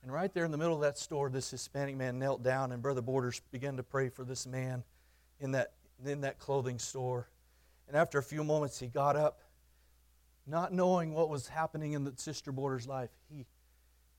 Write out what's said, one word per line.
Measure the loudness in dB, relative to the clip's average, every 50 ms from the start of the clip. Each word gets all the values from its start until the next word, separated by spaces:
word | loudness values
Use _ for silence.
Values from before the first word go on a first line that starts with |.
And | -10 -4 -2
right | 0 0 0 2
there | 2 0
in | 2
the | 2 2
middle | 2 2 4
of | 4
that | 4 2 2 2
store, | -6 -4 0 0 0 2
this | 0 -2 -4 -4
Hispanic | -6 -8 -10 -6 -4 -2 -2 -2 -2 -2
man | -2 -2 -2 0
knelt | 0 0 0 2 2
down, | 2 2 4 2 0
and | -2 -2
Brother | 0 0 0 0
Borders | 0 2 2 2 2 2 -2 -4 -10 -10
began | -10 -6 -4 -4 -4
to | -4 -8
pray | -2 0 0 0 0
for | -2 -6 -8
this | -8 -6 -8 -8 -6
man | -4 -4 -4 -2 -4 -4 -6 _ _ _ _ _ _ _ _ _ _ _
in | -4 0
that, | 2 2 2 0 -2 _ _ -20 _ _ -6
in | -4 -4 -2
that | -2 -4 -4 -4
clothing | -4 0 0 2 2 0 -2 -4
store. | -6 -6 -6 -4 -2 -2 -2 -2 -4 -6 _ _ _ _ _ _ _ _ _ _ _ 0
And | 4 4
after | 4 4 4 0
a | 0
few | 0 -4 -4 0
moments, | 2 2 2 2 0 -4 -6
he | -10 -4
got | 0 2 4 4 6 6
up, | 4 4 2 0 -18 -20 _ _ _ _ _ _ _ _ _ _ _ _ _ _ _ _ _ _ _ -4
not | -2 -2 -2 0
knowing | 2 4 4 6 6 4 2 0 2
what | 2 2 2
was | 2 -2 -4 -6
happening | -4 -2 -2 -2 -2 -4 -2 -2 0
in | 0 -2
the | -2 -4
Sister | -6 -8 -8 -8 -8 -6 -6
Borders' | -4 -2 0 0 0 -2 -4 -4
life. | -4 -4 -4 -6 -8 _ _ _
He, | -14 -14 -14 -16 _ _ _ _ _ _ _ _ _ _ _ _ _